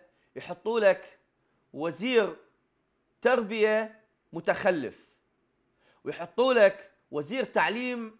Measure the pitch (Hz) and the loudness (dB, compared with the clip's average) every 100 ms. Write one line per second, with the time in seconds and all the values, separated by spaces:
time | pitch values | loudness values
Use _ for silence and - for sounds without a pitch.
0 | _ _ _ - 131 175 214 233 202 185 | _ _ _ -18 -14 -10 -6 2 2 2
1 | - _ _ _ _ _ _ 135 165 160 | -4 _ _ _ _ _ _ -8 -8 -6
2 | 233 240 190 160 _ _ _ _ _ _ | 0 2 0 -4 _ _ _ _ _ _
3 | _ _ 240 247 202 220 214 214 220 - | _ _ 2 2 0 0 2 2 -2 -10
4 | _ _ _ 165 170 175 196 175 113 - | _ _ _ -6 -4 0 0 0 -4 -10
5 | _ _ _ _ _ _ _ _ _ _ | _ _ _ _ _ _ _ _ _ _
6 | 127 147 170 - 262 240 196 196 - _ | -12 -10 -8 0 2 6 4 4 -10 _
7 | _ 147 147 262 226 208 160 220 254 247 | _ -8 -6 -6 -2 0 0 -2 -6 -6
8 | 220 220 | -10 -14